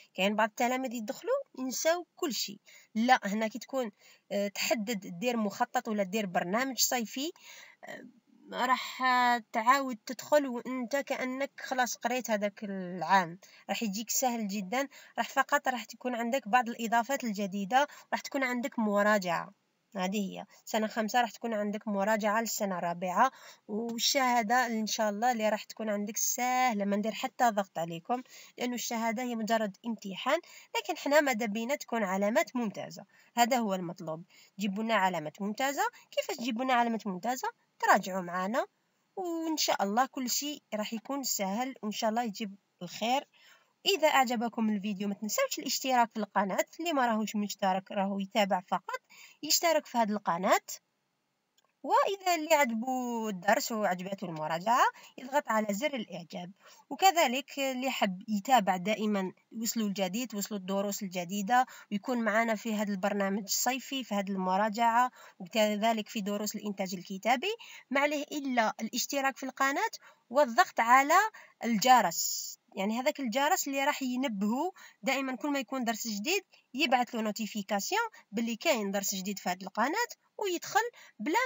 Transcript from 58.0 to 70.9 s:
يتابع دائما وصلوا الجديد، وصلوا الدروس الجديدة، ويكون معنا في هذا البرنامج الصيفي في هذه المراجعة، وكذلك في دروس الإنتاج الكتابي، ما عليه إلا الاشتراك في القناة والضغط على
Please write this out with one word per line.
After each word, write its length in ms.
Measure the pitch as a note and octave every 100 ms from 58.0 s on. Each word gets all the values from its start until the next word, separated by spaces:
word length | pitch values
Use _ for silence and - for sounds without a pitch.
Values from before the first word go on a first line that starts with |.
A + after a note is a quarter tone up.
| G#3+ F3+ G#3
يتابع 500 | G#3 A3+ B3+ G3 F#3
دائما 540 | F3+ G#3+ G#3+ G3+ F#3 - _ A3
وصلوا 260 | A3+ A#3 G#3
الجديد، 480 | F#3+ F#3 G#3 B3+
وصلوا 240 | G#3 G3 G#3
الدروس 440 | F#3 G3 G3+ G3+
الجديدة، 640 | G3 F3+ F3 G#3 G3 B3 C4 - -
ويكون 260 | G3+ - B3
معنا 380 | A3 G#3+ A#3
في 200 | G#3+ A#3
هذا 160 | G#3+ G#3
البرنامج 520 | G3 G3 G3+ G3 G3
الصيفي 600 | G3 - B3 C4 - C4+
في 120 | A#3
هذه 140 | G3+ G3
المراجعة، 800 | F#3+ F#3 F#3+ A3 G#3 A#3 A#3 B3+ - - -
وكذلك 720 | F#3 A3+ G#3+ G#3 A3+ A3+ G#3
في 120 | A3+
دروس 340 | G3 G#3 G#3+
الإنتاج 400 | G#3+ G#3 G3 F#3
الكتابي، 600 | F#3+ - F#3+ A3 B3+ F#4+ A#4 - - -
ما 120 | C4+
عليه 220 | D4 D4 C#4+
إلا 420 | D4 C#4 B3 A3 -
الاشتراك 560 | A3+ B3 - C#4 C4+ -
في 80 |
القناة 460 | C4 - C4+ D4+ A4+ - - _ -
والضغط 500 | B3 C4+ A3+ F#4 -
على 400 | A3+